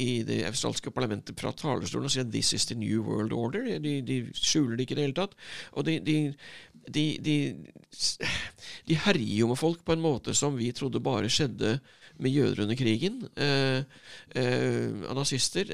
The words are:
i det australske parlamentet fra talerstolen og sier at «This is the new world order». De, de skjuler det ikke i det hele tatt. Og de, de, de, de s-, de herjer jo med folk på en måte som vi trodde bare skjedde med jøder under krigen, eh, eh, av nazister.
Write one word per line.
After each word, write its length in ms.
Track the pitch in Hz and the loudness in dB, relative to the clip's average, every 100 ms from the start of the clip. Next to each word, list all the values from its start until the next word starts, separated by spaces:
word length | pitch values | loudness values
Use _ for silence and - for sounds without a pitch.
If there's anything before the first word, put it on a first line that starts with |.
| 123 120 | 0 0
i 40 | |
det 200 | 113 113 87 | 0 -2 -2
australske 440 | 127 120 113 - | -2 -2 -2 -4
parlamentet 480 | 117 123 101 - - | -2 -2 -2 -6 -6
fra 140 | 110 | -6
talerstolen 500 | - 156 - - 120 135 | -4 -2 -2 -2 -2 0
og 60 | |
sier 140 | 131 123 | 0 0
at 60 | |
«This 200 | 113 113 | 0 0
is 120 | 110 - | 0 -2
the 100 | 117 | -2
new 260 | 107 110 | 0 0
world 280 | 107 107 110 | 0 0 0
order». 480 | 117 117 190 254 175 | 0 -2 -2 -4 -4
De, 220 | 147 143 | -2 -2
de 160 | 120 131 113 | -2 -2 -4
skjuler 420 | - - 156 127 117 | -2 2 4 4 2
det 80 | |
ikke 80 | 131 | -2
i 40 | 131 | 0
det 80 | 143 | 0
hele 80 | |
tatt. 220 | 135 196 - - - - | 0 -4 -6 -14 -14 -8
Og 120 | - 147 | -4 0
de, 140 | 160 | 0
de, 340 | 120 151 147 143 - - - - - | 2 2 2 -4 -14 -20 -20 -20 -4
de, 260 | 151 151 - | 0 0 0
de 160 | 156 147 139 80 - - - | 0 2 0 -4 -14 -20 -18
s-, 240 | - - - - - - - - - - | -4 -2 -2 -2 -2 -4 -12 -16 -10 0
de 100 | 160 | 2
herjer 420 | 208 175 110 104 | 4 2 2 2
jo 80 | 113 | 4
med 100 | 127 | 4
folk 280 | 160 170 - | 2 0 0
på 80 | |
en 80 | 165 | 2
måte 340 | 160 120 123 120 | 2 0 0 2
som 220 | 143 131 | 2 0
vi 140 | 120 | -2
trodde 260 | - 139 120 | -2 -2 0
bare 300 | 135 107 107 | 0 2 2
skjedde 500 | - 139 104 107 131 - - - - | 2 0 0 0 0 -4 -20 -20 -2
med 120 | 131 | 0
jøder 320 | 143 110 101 | 4 4 2
under 120 | 104 127 | 0 2
krigen, 540 | 120 110 175 254 - - | 2 2 0 -4 -8 -2
eh, 460 | 143 139 135 131 135 - - - - 131 | 2 4 2 0 -2 -12 -20 -20 -8 -2
eh, 560 | 123 127 127 117 117 107 78 | 2 2 2 0 -2 -4 -4
av 80 | 131 | -2
nazister. 560 | 143 131 - 175 196 | -2 0 0 0 -2